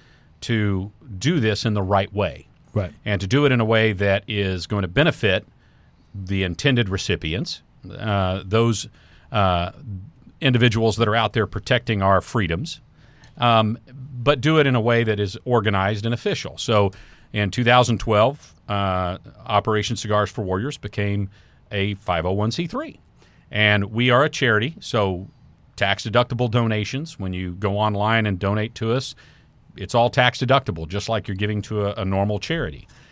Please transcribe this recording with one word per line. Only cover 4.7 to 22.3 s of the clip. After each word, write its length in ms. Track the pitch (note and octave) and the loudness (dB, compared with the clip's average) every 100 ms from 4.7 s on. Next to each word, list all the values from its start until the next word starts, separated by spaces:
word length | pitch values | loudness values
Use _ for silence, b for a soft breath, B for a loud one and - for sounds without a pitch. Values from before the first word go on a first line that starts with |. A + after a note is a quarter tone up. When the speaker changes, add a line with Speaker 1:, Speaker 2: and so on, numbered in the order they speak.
| G#2 | -4
Speaker 1:
to 40 | F#2 | -2
benefit 600 | F#2+ D#3+ - G#2 F#2+ - _ b b b b _ | 2 2 2 2 0 -2 _ b b b b _
the 300 | G2+ F#2 G2 | -12 -4 -2
intended 460 | F#2 F2 C#3+ B2 G2+ | -2 0 2 2 0
recipients, 760 | F#2+ - E2 D#2 F2 E3 - _ _ - | -2 -2 -2 -2 -4 -6 -10 _ _ -18
uh, 540 | F#2+ G#2+ G2+ F#2 F#2 F#2+ | -8 -2 0 0 -2 0
those, 420 | A2 A#2 G#2+ - b b b b | 2 2 0 -6 b b b b
uh, 400 | A2 F#2+ F2 F2 - A2+ F#2+ G2 - - - | 0 2 2 -2 -8 -12 -12 -12 -20 -20 -2
individuals 560 | C3+ A#2+ B2 A2+ A2+ G#2+ | 2 4 4 4 2 2
that 100 | A2+ | 2
are 80 | A2+ | 2
out 180 | A2 | 0
there 140 | A#2 G2+ | 0 -2
protecting 560 | G2+ - B2 - G#2 | -2 -2 -2 0 0
our 180 | G2 F#2+ | 2 2
freedoms, 600 | - A#2 F2+ E2 D#3+ - - b b b b - | 2 -2 -2 -2 -6 -12 -20 b b b b -2
um, 420 | B2 A2+ G#2+ A2 - | 2 4 2 -2 -10
but 500 | C3 C3 B2+ A#2+ D3 | -18 -14 -4 0 2
do 180 | C#3+ D#3+ | 4 4
it 80 | C#3 | 4
in 80 | B2 | 4
a 60 | |
way 220 | A2+ A#2 | 2 2
that 160 | A2+ G#2 | 2 0
is 180 | G2+ - | -2 -4
organized 600 | - A#2+ G#2 G2 G2 G#2+ A2+ | 0 2 2 2 0 0 -2
and 80 | |
official. 440 | A#2+ G#3+ F3+ - - | -4 -4 -4 -6 -8
So 320 | - G#2+ G2+ - B B B | 0 4 2 0 B B B
in 180 | G#2+ G2+ | -4 -2
two 140 | B2 | 0
thousand 340 | A#2 B2 A#2+ A2 | 4 6 4 2
twelve, 540 | - G#2+ A#2 D3 - _ - | 2 4 4 0 -12 _ -6
uh, 480 | G2+ G2 F#2 F2+ F2+ - - - | -2 0 0 -2 -6 -12 -16 -2
Operation 480 | G#2 G#2+ G#2+ G#2 A2+ | 0 2 0 0 -4
Cigars 340 | G#2 G#2 G#2 | 0 0 0
for 140 | - | -2
Warriors 340 | F#2+ F#2 C3 - | -4 -2 -4 -8
became 520 | G2+ - G#2 G2+ G2 b b b - | -10 -4 -2 -2 -4 b b b -8
a 240 | G2+ G2 G2+ | -4 -4 -4
five 320 | - E2+ | -2 -2
oh 60 | F2 | 0